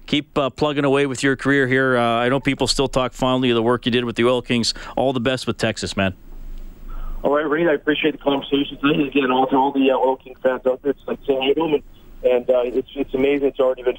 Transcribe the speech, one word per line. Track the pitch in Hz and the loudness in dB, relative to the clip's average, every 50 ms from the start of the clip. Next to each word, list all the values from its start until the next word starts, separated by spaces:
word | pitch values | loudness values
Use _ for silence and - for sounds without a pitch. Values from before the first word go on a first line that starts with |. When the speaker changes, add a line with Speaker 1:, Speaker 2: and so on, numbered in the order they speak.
| - - | -8 -4
Speaker 1:
keep, | - 151 147 - - 151 | -2 -2 -2 -2 -2 -2
uh, | 139 131 | -2 -2
plugging | - - 147 151 147 143 143 | -2 -2 -2 0 0 0 0
away | 139 135 139 143 | 2 2 2 2
with | 139 127 - | 0 -2 -2
your | - 143 135 | 0 0 -2
career | - - 131 139 139 135 123 | 0 0 2 2 2 2 2
here. | 131 131 135 131 127 120 | 2 2 2 2 2 2
Uh, | |
I | 120 117 113 117 120 123 | 2 2 2 2 2 0
know | 135 139 | 0 0
people | - 143 135 - 135 | 0 -2 0 0 0
still | - - - 139 123 | 0 2 0 0 0
talk | - 131 127 120 - | 0 0 -2 -2 -2
fondly | - 131 127 127 131 131 127 | -2 0 0 2 2 2 2
of | 120 | 2
the | 117 | 2
work | 110 120 123 120 - | 2 2 0 0 0
you | 127 | 0
did | 113 127 120 | 0 0 -2
with | 117 107 | -2 -2
the | - 117 | 0 2
Oil | 123 127 123 | 2 2 0
Kings. | - - 127 120 110 - - - - - - - | 0 -2 -2 0 0 -2 -4 -6 -10 -8 -4 -2
All | 123 135 135 | 0 0 0
the | 127 | 0
best | 113 131 131 127 - | 0 0 -2 -2 -4
with | - 110 - | -6 -4 -2
Texas, | - 110 104 - - 90 - | -2 -2 -2 -4 -6 -6 -2
man. | - 98 95 95 - - - - - - - - - - - - - - - - - - - - - | -2 -2 -2 -2 -6 -14 -18 -16 -14 -12 -12 -12 -12 -12 -14 -14 -16 -14 -12 -10 -8 -6 -6 -6 -4
Speaker 2:
All | - - | -2 0
right, | 143 147 156 | 0 0 0
Reed, | 147 147 160 170 170 | 0 0 0 2 2
I | 147 | 0
appreciate | 143 - - 147 143 - 156 143 | 0 0 -2 -2 0 0 -2 -2
the | - | 0
conversation | - 143 139 - - - 139 139 143 - 143 - | -2 -2 -2 -2 -2 -2 -2 -2 0 -2 -4 -2
tonight. | - 143 156 165 147 | 0 0 2 2 0
Again, | 135 127 143 135 127 | 0 0 0 0 2
all | 127 120 120 | 2 2 2
to | - 143 | 2 2
all | - - 139 | 2 2 2
the, | 139 139 135 131 | 2 2 2 4
uh, | 131 120 | 4 4
Oil | 120 127 131 | 2 0 0
King | - - 127 - - | -2 -6 -14 -20 -2
fans | - 131 127 127 - | 0 0 0 2 0
out | 127 127 - | 0 -2 0
there, | - 143 135 | -2 -4 -4
it's | - - - | -4 -6 -8
like | 117 - - - | -8 -6 -2 -2
saying | 139 131 127 | -2 0 0
hi | 135 147 | 0 0
to | 156 165 | 0 2
'em, | 160 147 | 0 0
and, | - - - - - - - - - - | 0 -2 -6 -16 -20 -20 -20 -18 -2 0
and, | 127 123 123 123 - | 2 2 2 2 2
uh, | 127 127 120 | 2 2 2
it's, | 123 113 127 131 - - | 0 0 -2 -4 -4 -6
it's | 143 139 - - | -6 -6 -4 0
amazing. | 131 135 139 147 143 139 135 | 0 2 2 2 2 0 -2
It's | - - | 0 2
already | 131 127 131 127 | 2 2 2 0
been | 123 127 123 | -2 -2 -4